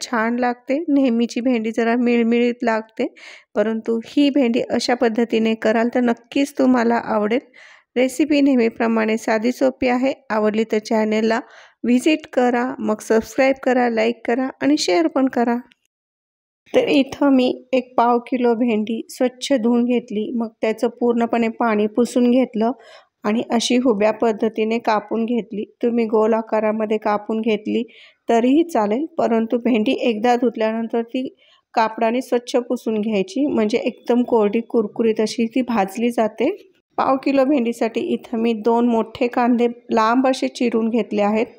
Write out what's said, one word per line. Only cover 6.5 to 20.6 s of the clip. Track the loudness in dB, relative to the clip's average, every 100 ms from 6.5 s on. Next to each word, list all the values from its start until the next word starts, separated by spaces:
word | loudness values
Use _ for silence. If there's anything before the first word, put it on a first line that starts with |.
| 0
तुम्हाला | 2 4 2 0 0
आवडेल. | -2 0 -2 -4 -18 -20 -20 _ 0
रेसिपी | 0 0 2 4
नेहमीप्रमाणे | 4 4 2 0 -2 0 0 -2
साधी | -2 0 0
सोपी | 0 -2 0 0
आहे. | 0 -2 -4 _
आवडली | -2 0 0 -2
तर | -4
चॅनलला | 0 0 0 0 0 -2 -6 -20 -20 _
व्हिजिट | 0 2 2 0 -2
करा, | 0 0 0 -4 -4
मग | -4 -4
सबस्क्राईब | 0 0 0 0 0 2
करा, | 0 0 0
लाईक | 0 -2 -2 -4
करा | -2 -4 -4
आणि | 0 0
शेअर | 2 0 2
पण | 0 0
करा. | 0 0 -2 -6 _ _ _ _ _ _ _ _ _ _
तर | 0 2
इथं | 2 0 0 2
मी | 4 2 -2 -4
एक | -4 -2 0
पाव | 2 0
किलो | -2 -2 0 0
भेंडी | 0 0 -2 -6 -8
स्वच्छ | -4 -4 -4 -2
धुवून | 0 2 2 2
घेतली, | -2 -2 -6 -4 -6
मग | -8 -4